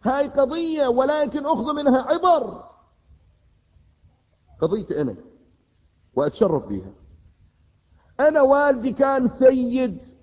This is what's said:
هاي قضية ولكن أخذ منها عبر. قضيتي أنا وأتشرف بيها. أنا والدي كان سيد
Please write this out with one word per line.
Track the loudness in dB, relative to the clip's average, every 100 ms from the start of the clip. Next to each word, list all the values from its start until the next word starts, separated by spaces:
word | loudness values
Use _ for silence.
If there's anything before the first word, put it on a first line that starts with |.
هاي | -2 -2 -2
قضية | 0 0 -2 -6 -2 0
ولكن | 2 0 0 -2 -4 -4
أخذ | -2 -2
منها | -2 0 0
عبر. | 0 0 2 2 0 -12 -20 _ _ _ _ -20 _ _ _ _ _ _ _ _ _ _ _ _ _ -6
قضيتي | -4 -4 -6 -6
أنا | -6 -8 -18 _ _ _ _ _ _ _ _ -4
وأتشرف | -4 0 0 0 -4
بيها. | -10 -12 -20 -20 -20 _ _ _ _ _ _ _ _ _ 0
أنا | 2 4
والدي | 4 4 4 0 -2
كان | 0 0 2 0
سيد | 4 4 4 -2 -2 -2 -4 -16 -20